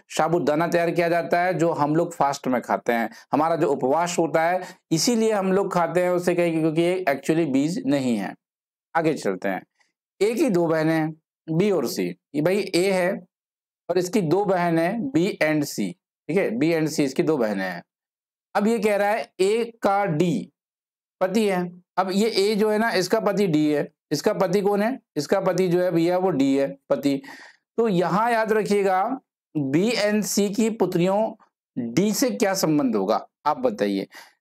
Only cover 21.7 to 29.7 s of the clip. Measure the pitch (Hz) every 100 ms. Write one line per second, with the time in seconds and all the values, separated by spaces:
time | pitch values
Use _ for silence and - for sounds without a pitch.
21.7 | 175 _ - 190 190 220 190 196 214 214
22.7 | 214 226 185 175 220 202 190 202 151 151
23.7 | 147 143 _ _ 147 214 185 185 190 196
24.7 | 202 214 269 - - 143 196 185 175 185
25.7 | 175 180 165 170 180 190 147 139 135 139
26.7 | - - 143 143 135 - - - _ _
27.7 | - 233 180 170 180 233 226 220 220 180
28.7 | 202 196 185 208 269 - _ _ 156 135